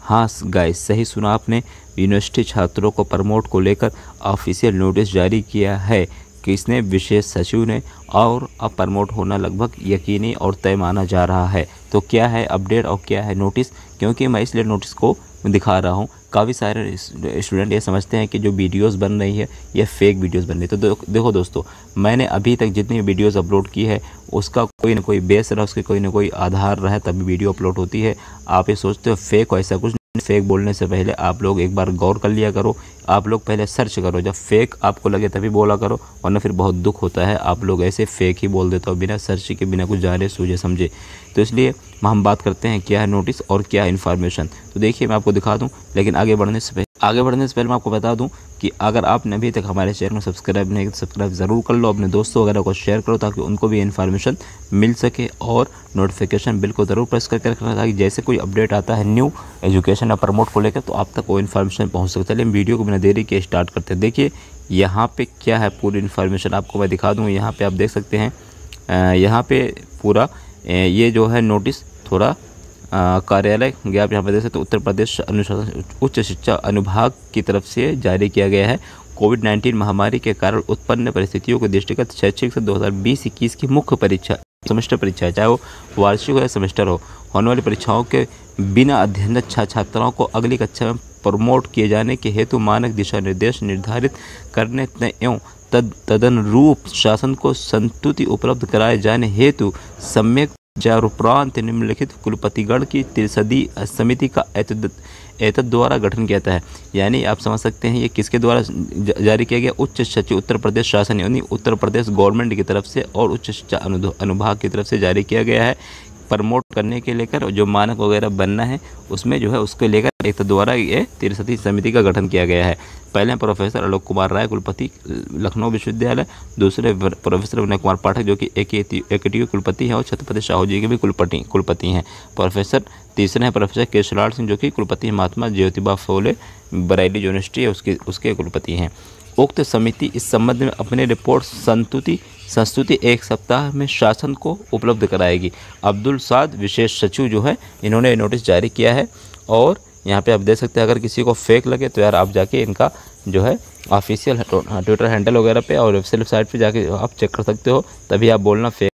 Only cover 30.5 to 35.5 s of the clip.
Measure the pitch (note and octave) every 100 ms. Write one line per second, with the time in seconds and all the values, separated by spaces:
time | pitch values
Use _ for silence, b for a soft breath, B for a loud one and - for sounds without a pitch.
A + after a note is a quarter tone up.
30.5 | F#2+ G2+ G2 F#2+ F#2+ F#2 - F2+ F2 G2
31.5 | G2 F2+ G2 F#2 F#2 F#2 G2+ G2+ G#2+ G#2+
32.5 | F#2+ G#2 A2 B B - G2 G#2+ A2 -
33.5 | G#2 G#2 - A2+ - F#2 F2+ F#2 G2+ -
34.5 | G#2 A#2+ - G#2 G2+ F#2+ G#2+ G#2 G2 G#2+